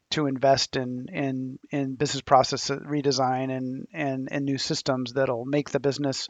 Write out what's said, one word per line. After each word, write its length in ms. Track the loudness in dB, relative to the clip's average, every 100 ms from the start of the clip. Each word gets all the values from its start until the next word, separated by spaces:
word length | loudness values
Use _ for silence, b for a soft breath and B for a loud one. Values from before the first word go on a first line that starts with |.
| _
to 160 | 0 0
invest 480 | 4 6 6 2 -2
in, 320 | -4 -6 -6
in, 480 | -4 -2 -2 -6 -10 -6
in 240 | -2 -2 0
business 260 | -2 -2
process 480 | 4 6 6 0 -4
redesign 800 | -6 -2 0 2 2 0 0 -2
and, 380 | -4 -6 -8 -10
and, 340 | -6 -4 -4 -4
and 160 | -2 -2
new 120 | -2
systems 560 | -2 -2 0 0 0
that'll 320 | 0 0 0 0
make 240 | 0 0
the 100 | 0
business 480 | 0 0 -2 -4